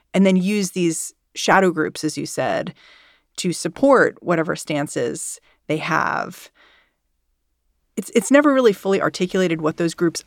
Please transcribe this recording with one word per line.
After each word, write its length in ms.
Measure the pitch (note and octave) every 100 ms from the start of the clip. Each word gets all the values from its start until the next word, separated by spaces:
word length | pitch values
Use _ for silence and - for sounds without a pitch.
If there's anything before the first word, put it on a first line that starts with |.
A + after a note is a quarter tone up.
| _
and 100 | F#3 F#3+
then 100 | F#3
use 360 | F3+ G#3 F#3
these 440 | - E3+ D#3 - - _
shadow 380 | - - F3+ F#3+
groups, 320 | D#3 D3+ -
as 120 | D#3 D3
you 120 | -
said, 480 | - B2+ F2+ F3 - _ _ _ _ _ -
to 140 | F#3
support 680 | D#3+ - - C#4 B3+ D#3 -
whatever 340 | B2 E3+ D#3+ D3+
stances 880 | - D3+ D3 - B2 D3 - - _ _ -
they 100 | D3+
have. 760 | D3+ D#3+ - - - - - _ _ _ _ _ _ _ _ _ _ _ _ _ _ -
It's, 140 | - -
it's 160 | G#3
never 200 | C#4 D4
really 220 | C4+ A#3+
fully 260 | G3 F#3+ G3
articulated 600 | - - F#3 F#3+ F#3 D#3+
what 160 | D#3 D#3+
those 160 | E3+
groups 300 | - F3 E3